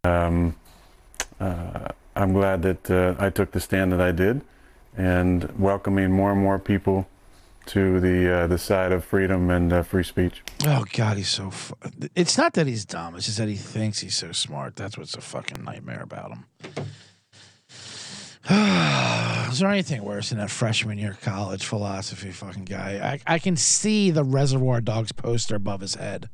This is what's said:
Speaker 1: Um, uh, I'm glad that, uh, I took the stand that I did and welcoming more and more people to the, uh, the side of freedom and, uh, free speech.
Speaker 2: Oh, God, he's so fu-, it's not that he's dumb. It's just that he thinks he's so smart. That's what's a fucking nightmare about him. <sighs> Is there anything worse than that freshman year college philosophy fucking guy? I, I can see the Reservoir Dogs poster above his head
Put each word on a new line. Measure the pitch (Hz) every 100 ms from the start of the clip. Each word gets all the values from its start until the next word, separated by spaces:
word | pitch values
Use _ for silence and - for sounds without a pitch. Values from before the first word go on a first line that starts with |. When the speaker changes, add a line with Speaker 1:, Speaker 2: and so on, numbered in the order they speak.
Speaker 1:
Um, | 90 87 87 85 85 - - - - - - - - -
uh, | 95 87 85 - - - -
I'm | - 98
glad | 95 98 95
that, | 92 90 -
uh, | 92 90 90
I | 98
took | 92 95
the | 92
stand | - 95 95
that | 90
I | 90
did | 87 95 135 - - - - - -
and | 92 90 90 90 - -
welcoming | 98 98 - 98 92
more | 95 98
and | 98
more | 98 95
people | - 101 98 95 95 - - - - - -
to | 101 95 92
the, | 92 90 90 90
uh, | 85
the | 87
side | - 98 92
of | 92
freedom | - 98 95 92 90
and, | 90 87
uh, | 87
free | 82 92
speech. | 85 - 90 - - - 151
Speaker 2:
Oh, | 139 113
God, | - 107 101
he's | 95
so | - 98
fu-, | - - - - - -
it's | - 175 -
not | 330
that | 190 143
he's | 113
dumb. | 101 85 85
It's | 87 101
just | 104
that | 107
he | 101
thinks | - 110 110 101
he's | 92 -
so | 85
smart. | - - 71 87 -
That's | 98 -
what's | -
a | -
fucking | - - - -
nightmare | - - - 57
about | - - -
him. | - - _ - - - - - _ _ - - _ _ - - - - - - -
<sighs> | - 196 208 185 156 135 127 117 117 117 120
Is | 127
there | 196
anything | 202 - 127
worse | 101 101 -
than | 113
that | 101
freshman | - 117 107 107 104
year | 104 95
college | - 98 101 104
philosophy | - 107 101 98 95 90 95
fucking | 90 95 98
guy? | 92 92 95 101 - 139 -
I, |
I | 165
can | 190 170
see | - - 214 214 196
the | 156
Reservoir | 135 135 139 131 127 120
Dogs | 117 110 110
poster | - 113 117 -
above | 104 101 98
his | 98
head | - 104 95 -